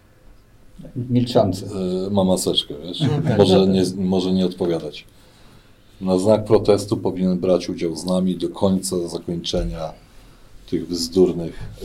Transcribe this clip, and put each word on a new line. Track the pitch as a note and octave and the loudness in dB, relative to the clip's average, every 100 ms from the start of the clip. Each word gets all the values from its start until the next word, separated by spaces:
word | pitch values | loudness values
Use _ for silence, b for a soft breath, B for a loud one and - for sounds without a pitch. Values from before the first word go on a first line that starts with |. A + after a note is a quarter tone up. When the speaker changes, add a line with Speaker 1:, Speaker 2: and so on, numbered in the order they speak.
| _ _ - - _ - - - - B2 | _ _ -20 -20 _ -20 -20 -20 -14 -10
Speaker 1:
Milczący. | B2 B2 B2 A#2+ G2 - G2 G2 F#2 F#2 G2 | -2 0 2 2 2 0 -6 -4 -2 -2 0
Speaker 2:
e, | |
ma | G2+ | 2
maseczkę, | F#2 F2+ F#2 - - C#2+ | 4 2 0 -2 -4 -8
wiesz? | E2+ F2 | -10 -2
Speaker 3:
No | D#3 D3 - | 0 0 2
tak, | G2+ | 4
Speaker 2:
Może | F#2+ F#2+ | 6 6
Speaker 3:
no | F#2+ | 4
tak. | F#2+ | 2
Speaker 2:
nie, | F2+ G2 F#2 | 0 -2 0
może | F#2 F#2 | 0 2
nie | F#2 F2+ | 2 0
odpowiadać. | - F2 D#2+ D2+ - - b b b b b b b _ - | -2 -2 -4 -6 -14 -20 b b b b b b b _ -8
Na | F#2 F#2 | 0 2
znak | G#2 G#2+ G#2+ | 4 2 4
protestu | G#2 G#2 G2+ - - | 4 4 2 2 -4
powinien | G2 F2 F#2 F2 | -2 -2 0 0
brać | F#2 F2 - | 2 2 0
udział | F2 E2+ D#2 | -4 -4 -4
z | F2+ | -2
nami | F#2 F#2 E2+ | 0 0 -2
do | E2+ | -4
końca | - G2 F#2+ - F#2 E2+ | 0 0 0 -2 -4 -6
zakończenia | E2+ F2+ E2+ - F2+ E2+ E2 D#2 - - b b b b - - | -8 -8 -8 -4 -4 -4 -6 -10 -12 -20 b b b b -20 -6
tych | F2+ E2 | -6 -4
bzdurnych | F2 E2+ F#2+ F2+ E2+ D#2+ - - - | -6 0 4 4 2 -8 -10 -14 -10